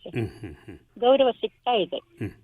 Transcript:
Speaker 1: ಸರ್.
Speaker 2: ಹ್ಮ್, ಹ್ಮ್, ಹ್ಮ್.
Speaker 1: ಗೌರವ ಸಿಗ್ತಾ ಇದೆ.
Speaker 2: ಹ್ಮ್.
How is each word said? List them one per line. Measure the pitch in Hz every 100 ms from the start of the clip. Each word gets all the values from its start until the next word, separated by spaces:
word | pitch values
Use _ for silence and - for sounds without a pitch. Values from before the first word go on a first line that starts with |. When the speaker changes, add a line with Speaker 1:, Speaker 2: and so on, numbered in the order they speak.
Speaker 1:
ಸರ್. | - 123
Speaker 2:
ಹ್ಮ್, | 110
ಹ್ಮ್, | 101 104 71
ಹ್ಮ್. | - 92 _ -
Speaker 1:
ಗೌರವ | 240 269 262
ಸಿಗ್ತಾ | 226 - - -
ಇದೆ. | 240 175 -
Speaker 2:
ಹ್ಮ್. | - - 101 -